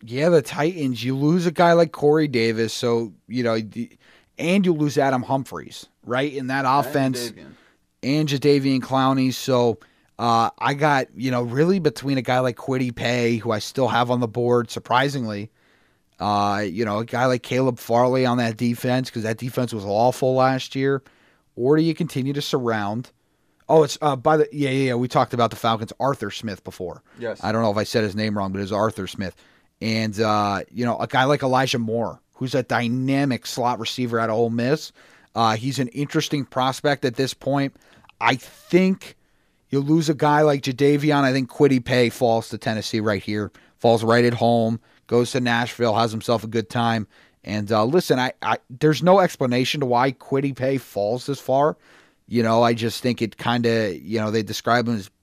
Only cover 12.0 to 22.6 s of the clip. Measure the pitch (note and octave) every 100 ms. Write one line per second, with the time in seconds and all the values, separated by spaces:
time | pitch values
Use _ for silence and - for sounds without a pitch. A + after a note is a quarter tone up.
12 | C#3 C3+ A#2+ B2+ B2+ A2 - C3 B2 -
13 | A#2+ B2 A#2 A#2 A#2 G#2+ - - A#2+ A#2+
14 | B2 B2 A#2 B2 A#2+ A#2+ A#2 - - B2
15 | C#3+ C#3 A2 G2+ G#2+ _ _ _ _ _
16 | _ - G2+ G#2 G2+ G2+ G#2 F#2 A2 G#2
17 | A#2 A#2+ C3 B2+ - B2+ C3+ A#2+ - A#2
18 | B2 C3 B2+ B2 A#2 A2 A#2+ A#2 B2+ B2+
19 | B2+ A#2+ A2 A2+ B2 C3 A#2+ A2 G2 G#2
20 | B2 - C3 C3 C3 C3 - C3+ C3+ C#3
21 | - _ _ _ _ - B2 D#3 E3 D#3
22 | D#3+ C#3 C3 C#3+ - D3